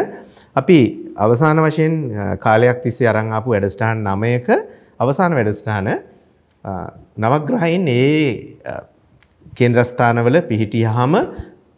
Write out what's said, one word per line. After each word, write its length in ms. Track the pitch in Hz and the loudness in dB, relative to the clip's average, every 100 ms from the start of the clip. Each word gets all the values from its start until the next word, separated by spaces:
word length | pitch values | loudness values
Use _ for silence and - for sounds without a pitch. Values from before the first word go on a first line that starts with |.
| - - - - _ - | -2 -8 -20 -20 _ -2
අපි 240 | - 170 113 - - | 4 4 4 0 -12
අවසාන 440 | - 104 117 156 156 | -2 0 2 2 2
වශයෙන්, 340 | 156 156 156 160 139 | 2 0 -2 -2 -4
අ, 260 | 107 98 95 | -6 -6 -2
කාලයක් 440 | - 110 120 123 | 2 4 4 2
තිස්සේ 260 | 123 - 120 | -4 0 0
අරන් 240 | 107 110 | 0 -2
ආපු 180 | 110 120 | -4 -2
වැඩසටහන් 460 | 107 98 - 113 110 | 0 -2 -2 -2 -2
නවයක 440 | 104 98 113 123 123 240 427 - _ - | -2 -2 -2 -2 0 -2 -2 -14 _ -4
අවසාන 320 | 120 139 180 | -2 0 0
වැඩසටහන, 540 | 151 107 202 - 107 95 359 - - _ _ _ _ - | 0 -2 -2 -4 -4 -4 -6 -8 -20 _ _ _ _ -12
අ, 60 | 95 85 - - | -10 -12 -16 -18
නවග්‍රහයින් 760 | - 110 147 151 247 170 175 175 | -4 0 0 0 -2 0 0 0
ඒ, 680 | 120 135 156 147 104 - - | 2 2 2 0 -2 -10 -16
අ, 200 | - - - _ _ _ _ _ - - | -12 -12 -14 _ _ _ _ _ -10 0
කේන්ද්‍රස්ථානවල 800 | 120 120 120 - 143 117 120 151 | 2 4 2 2 2 2 4 2
පිහිටියාම 720 | 135 110 110 113 113 113 123 175 - - - - _ | 2 -2 -2 0 0 0 2 2 0 -6 -18 -20 _